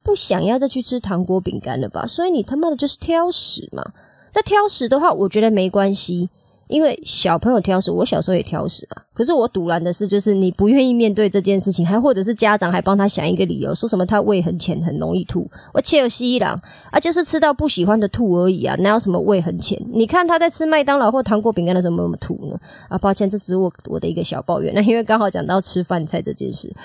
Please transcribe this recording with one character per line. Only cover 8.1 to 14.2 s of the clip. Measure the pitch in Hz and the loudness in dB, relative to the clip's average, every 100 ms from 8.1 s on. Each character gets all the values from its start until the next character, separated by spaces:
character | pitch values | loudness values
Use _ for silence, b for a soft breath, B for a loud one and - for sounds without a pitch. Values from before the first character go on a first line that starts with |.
| 156 | 0
时 | 160 | 0
候 | 180 | -2
也 | |
挑 | - 160 190 | -2 -4 -4
食 | - - | -8 -10
啊。 | - - | -18 -8
可 | - 240 | -4 0
是 | |
我 | 311 226 | 2 2
堵 | 190 170 | 0 -2
拦 | 170 | 0
的 | 175 | -2
是， | 175 202 | -4 -2
就 | 202 | 0
是 | 214 | 2
你 | 190 185 | 2 2
不 | - 202 | 2 4
愿 | 277 262 | 4 4
意 | |
面 | 240 220 | 4 2
对 | 202 208 | 2 2
这 | 202 | 2
件 | 196 196 | 2 0
事 | 196 | 0
情， | 180 170 | 0 2
还 | 214 | 2
或 | 277 | 2
者 | 190 | 2
是 | 190 | 0
家 | 220 214 208 | 2 2 2
长 | 175 | 2
还 | 180 | 0
帮 | 190 196 | 2 2
他 | 202 | 2
想 | - - | 0 0
一 | 180 | 0
个 | 185 | 0
理 | 165 | -2
由， | 143 170 | -4 -4
说 | 226 | -2
什 | 196 | -2
么 | 185 | 2
他 | 214 | 2